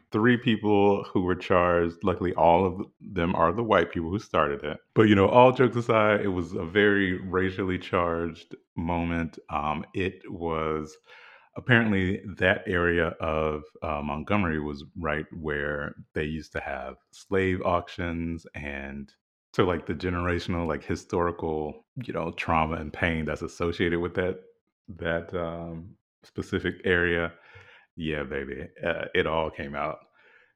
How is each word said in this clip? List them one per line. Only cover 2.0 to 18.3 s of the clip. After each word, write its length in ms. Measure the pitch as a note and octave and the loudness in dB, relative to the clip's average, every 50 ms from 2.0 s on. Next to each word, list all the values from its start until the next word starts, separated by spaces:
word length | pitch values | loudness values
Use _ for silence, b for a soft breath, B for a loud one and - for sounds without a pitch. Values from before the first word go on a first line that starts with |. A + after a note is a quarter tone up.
| - | -2
Luckily, 300 | F#2 F2 - F#2 F2 - | -2 0 0 -2 -2 2
all 320 | E2 D#2+ E2+ E2+ F2 F#2+ | 4 6 6 6 6 4
of 200 | F2+ F2+ G2 - - _ _ | 2 0 -4 -10 -10 _ _
them 360 | - - G2 F2 E2+ F2 - | -16 -6 -2 0 0 0 2
are 180 | E2 E2 E2 F2+ | 2 2 2 2
the 100 | A2+ A#2+ | 0 0
white 280 | G#2+ G2+ F2+ E2 - | 4 4 4 4 2
people 180 | - F2+ E2 E2 | -2 -6 -4 -4
who 80 | F#2+ | -4
started 460 | G#2 - - - E2+ D2+ C#2+ C#2+ C#2 C#2+ | -6 -6 -2 0 2 2 2 0 -4 -6
it. 160 | D2 - - _ _ - | -8 -8 -8 _ _ 2
But, 80 | B2+ A2+ | 4 6
you 120 | G#2 G#2 | 6 8
know, 120 | G2 F#2+ | 6 6
all 240 | - - B2 B2+ C3 | 6 8 8 8 8
jokes 240 | B2+ - B2+ A#2 A2 | 6 4 2 2 2
aside, 460 | A#2+ A#2 - A2+ A2 G#2+ G#2+ G#2 G2+ | -2 0 2 2 4 4 4 2 2
it 80 | G2+ G2+ | 0 -2
was 240 | F2+ F2+ E2 D#2+ G2 | -2 -2 -4 -4 -6
a 120 | G#2 F2 | -8 -6
very 480 | E2 F#2 G#2 G#2 G#2 G2+ G2+ G2 F#2 F#2 F2+ | 0 2 4 6 6 4 4 2 0 -2 -4
racially 580 | F#2 F#2 F2 F#2 F#2+ F#2+ F#2 G#2+ G2 F#2 F#2 | -4 -2 0 0 0 0 -2 -2 -4 -2 -2
charged 760 | F2 - - - F2+ F2 E2+ E2 E2+ E2+ E2+ D#2+ - - - - - _ _ - | -4 -4 0 0 0 2 2 0 -2 -4 -6 -8 -12 -16 -20 -20 -20 _ _ -8
moment. 600 | - E2 E2 F2 E2+ E2+ E2+ E2+ E2+ E2 D#2 - - - - | -6 -4 -2 -2 -2 -2 -2 -2 -2 -4 -6 -8 -14 -12 -6
Um, 360 | - D2 D2 D2+ D2+ D#2+ - - - | -6 -4 -2 -2 -4 -4 -8 -8 -6
it 360 | G#2 F2+ F#2 - - - - | -4 -4 -4 -6 -8 -16 -14
was, 680 | G2+ E2+ E2+ E2 D#2+ D#2+ D#2+ D#2 D#2 D#2 D#2 D2+ - - B B B B B B B B B B B | -10 -6 -4 -2 -2 -2 0 -2 -2 -4 -6 -8 -14 -20 B B B B B B B B B B B
apparently 680 | - - - A#2+ A#2 A#2 A2 G2+ F#2+ F#2 F2+ G2+ - - G#2 D#2+ | -6 2 4 6 6 6 4 2 2 2 0 -2 -4 -6 -12 -4
that 260 | - F2+ F#2 G2+ - - | 2 4 4 4 2 0
area 440 | - F#2 F2 F2 F2 E2+ E2+ E2 E2+ - - | -2 0 2 2 4 4 2 2 0 -2 -4
of, 440 | F2 D#2+ D#2 D#2 D#2 D#2 D2+ D2+ D2 - _ - - | -4 -2 0 0 0 -2 -2 -4 -8 -14 _ -10 -6
uh, 180 | D#2+ D2+ D2 | -6 -4 -4
Montgomery 580 | D2 D2 C#2+ D#2 - - G#2 G#2 F#2 E2 D#2 D2+ | -4 -6 -6 -6 -2 -2 0 0 0 0 -2 -2
was 240 | D2 D2 C#2+ C#2+ D2+ - - | -4 -6 -8 -10 -14 -16 -12
right 280 | F#2 E2 D2+ D2+ D2+ D#2 - | -6 -4 -2 -2 -2 -4 -8
where 640 | - E2 D2+ D2+ D2 D2 C#2+ D2 D2 C#2+ D2 - - - - _ - | -12 -10 -6 -4 -4 -4 -4 -4 -4 -6 -8 -10 -12 -14 -18 _ -6
they 100 | F2 D#2 | -6 -4
used 280 | D2+ D#2+ D#2+ D2+ - - | -4 -6 -8 -10 -10 -10
to 60 | D#2 | -10
have 380 | - D2 C#2 C2+ C2 C2+ C#2 _ _ _ | -8 -8 -10 -8 -10 -12 -14 _ _ _
slave 500 | - - - - G2 F#2+ F#2+ F#2+ F#2 F#2+ | -20 -20 -8 -2 0 0 2 2 0 0
auctions, 880 | F2 F2+ F2 F2 - - - G2+ F2 F2 E2 E2+ E2+ E2+ | 0 0 0 0 -2 -6 -10 -8 -6 -6 -4 -4 -6 -6